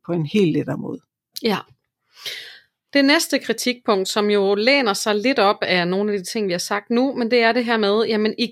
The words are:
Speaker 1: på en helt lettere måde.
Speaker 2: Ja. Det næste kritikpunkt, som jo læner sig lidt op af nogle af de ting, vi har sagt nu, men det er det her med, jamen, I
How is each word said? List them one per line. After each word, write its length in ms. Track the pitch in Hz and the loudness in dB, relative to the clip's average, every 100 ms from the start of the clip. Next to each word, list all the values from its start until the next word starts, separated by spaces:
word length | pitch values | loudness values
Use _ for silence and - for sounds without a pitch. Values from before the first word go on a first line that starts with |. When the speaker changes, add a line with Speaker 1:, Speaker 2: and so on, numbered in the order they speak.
| - | -6
Speaker 1:
på 60 | |
en 140 | 175 151 | -4 -2
helt 280 | 214 180 | 2 2
lettere 240 | 147 135 139 | 0 -4 -6
måde. 220 | - - _ _ _ - | -8 -12 _ _ _ -6
Speaker 2:
Ja. 140 | 233 190 - _ _ _ _ _ - - - - _ _ _ | -4 -4 -6 _ _ _ _ _ -16 -14 -16 -20 _ _ _
Det 120 | 285 277 | 2 4
næste 340 | 311 320 277 | 4 2 -2
kritikpunkt, 680 | - 226 - 247 - 202 190 | -2 -4 -2 -4 0 0 0
som 220 | - 208 | 0 2
jo 260 | 208 196 202 | 2 2 2
læner 380 | 220 285 233 | 2 2 2
sig 220 | 190 226 208 | 0 -2 0
lidt 240 | 220 262 | 2 2
op 180 | 202 208 | 2 2
af 260 | - 180 175 | 0 0 0
nogle 260 | 190 208 | 0 -2
af 40 | 202 | -4
de 40 | |
ting, 240 | 180 233 202 | -4 -4 -2
vi 40 | |
har 80 | 180 | -2
sagt 300 | - 208 - | -4 -6 -2
nu, 260 | 233 262 - | 0 0 -2
men 160 | 233 | 0
det 120 | 240 | 2
er 80 | 226 | 4
det 140 | 233 233 | 2 0
her 120 | 226 | 0
med, 280 | 202 214 208 | 2 2 0
jamen, 280 | 214 214 - | 0 0 -2
I 100 | 233 | -4